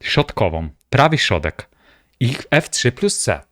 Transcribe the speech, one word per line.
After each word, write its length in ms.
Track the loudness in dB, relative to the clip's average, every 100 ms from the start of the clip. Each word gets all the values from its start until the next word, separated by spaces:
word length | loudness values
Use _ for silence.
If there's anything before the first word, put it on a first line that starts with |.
środkową, 680 | -2 0 0 0 -2 -2 -8 -12 _
prawy 280 | 2 4 2
środek. 520 | 0 -2 -2 -8 -14 _ _ _ _ -2
I 160 | -2 -2 0
F 180 | 0 0
trzy 220 | -2 -2
plus 280 | 0 -2 -2
C. 220 | -2 -4 -4